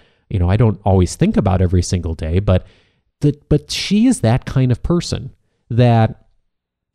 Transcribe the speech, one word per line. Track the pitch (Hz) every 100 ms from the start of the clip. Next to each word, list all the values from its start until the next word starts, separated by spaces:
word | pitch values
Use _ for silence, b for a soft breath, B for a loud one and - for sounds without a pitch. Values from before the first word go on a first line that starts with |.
| b b b
you | 95
know, | 87
I | 107
don't | 113 -
always | 101 95 87
think | - 185 220
about | 101 92
every | 90 90
single | - 90 82
day, | 80 80 90
but | 101 92 - b b b b _
the, | 143 143 -
but | 147 -
she | - - 202 254
is | -
that | 110 123 -
kind | 135 127
of | 117
person | - 175 - - 123 - _ _ -
that | 117 123 113 113 - _ _ _ _ _ _ _